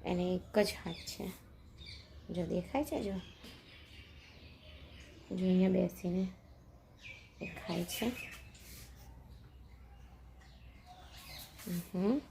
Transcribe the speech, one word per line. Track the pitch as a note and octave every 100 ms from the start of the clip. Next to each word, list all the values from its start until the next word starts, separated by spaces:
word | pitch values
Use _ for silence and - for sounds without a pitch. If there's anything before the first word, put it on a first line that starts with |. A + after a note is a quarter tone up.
| -
એને | F3+ F3+ F3+
એક | - G#3+
જ | G#3 - F3
હાથ | D#3+
છે. | - - G3 - - - - - - - - - -
જો, | F3 E3
દેખાય | F3+ F3 C#4
છે? | D4+ D#4+
જો, | G#3 F#3+ - - - - - - - - - - - - - - - - - - - - - F#3+
જો, | F#3
અહીંયા | F#3 F#3
બેસીને | F#3 F3+ - F3+ F3+ F#3+ - - - - - - - - - - -
એ | F3
ખાય | - - F3
છે. | F3 - A3+ B3+ - - - - - - - - - - - - - - - - - - - - - - - - - - - - - - - - - - - F3 E3+ F#3
હમ. | G3 C#4 -